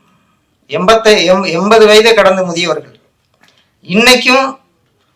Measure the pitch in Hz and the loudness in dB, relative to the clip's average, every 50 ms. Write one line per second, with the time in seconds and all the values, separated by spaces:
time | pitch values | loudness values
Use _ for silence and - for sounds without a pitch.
0 | _ _ _ _ _ _ _ _ _ _ _ _ _ - 139 160 180 202 226 226 | _ _ _ _ _ _ _ _ _ _ _ _ _ -10 -8 -4 0 0 0 2
1 | 220 214 214 190 165 175 185 196 190 175 160 170 190 208 226 220 220 208 208 214 | 2 2 0 2 2 0 0 0 -2 -4 -4 -4 -2 2 2 4 4 4 4 4
2 | 220 233 226 208 190 190 190 190 185 175 165 170 175 165 156 151 135 - _ _ | 2 2 2 2 2 0 0 -2 -4 -6 -6 -6 -4 -6 -6 -8 -8 -18 _ _
3 | _ _ _ _ _ _ _ _ _ _ _ _ _ _ _ _ _ - 175 214 | _ _ _ _ _ _ _ _ _ _ _ _ _ _ _ _ _ -6 -4 -2
4 | 240 247 254 247 247 262 247 269 269 269 - - _ _ _ _ _ _ _ _ | 0 0 0 0 0 -2 -2 -2 -2 -4 -8 -12 _ _ _ _ _ _ _ _
5 | _ _ _ | _ _ _